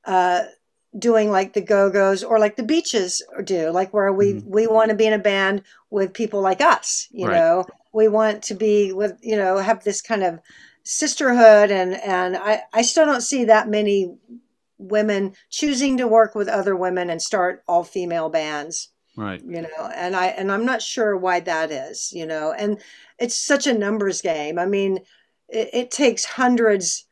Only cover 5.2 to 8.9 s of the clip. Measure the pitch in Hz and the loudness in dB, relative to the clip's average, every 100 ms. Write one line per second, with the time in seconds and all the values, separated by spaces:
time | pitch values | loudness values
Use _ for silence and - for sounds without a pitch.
5.2 | 208 196 190 202 - - _ 208 196 190 | 0 2 0 -2 -6 -20 _ -4 -4 -4
6.2 | 226 202 190 190 294 220 - - - 240 | -4 0 0 2 4 4 0 -8 -8 -6
7.2 | 180 175 165 175 185 - _ 220 220 208 | 0 2 4 2 0 -10 _ 2 2 4
8.2 | 220 214 - 196 214 208 196 | 0 0 -8 -2 2 2 2